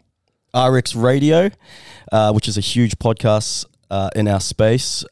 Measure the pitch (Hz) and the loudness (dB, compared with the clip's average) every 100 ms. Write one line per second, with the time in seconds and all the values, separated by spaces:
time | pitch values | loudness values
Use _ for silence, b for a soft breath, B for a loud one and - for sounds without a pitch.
0 | _ _ _ _ _ 123 127 127 - 117 | _ _ _ _ _ 0 2 2 0 0
1 | 120 139 147 160 196 - B B B B | 2 2 2 2 2 -4 B B B B
2 | B 110 107 107 - 104 - 120 117 - | B 0 2 2 0 -4 -2 0 0 0
3 | 117 110 113 107 - - - _ - 98 | -2 0 0 0 -2 -8 -12 _ -8 -6
4 | 98 110 104 98 - - 110 127 - - | -4 -2 0 0 -2 0 2 2 -2 -8
5 | - | -10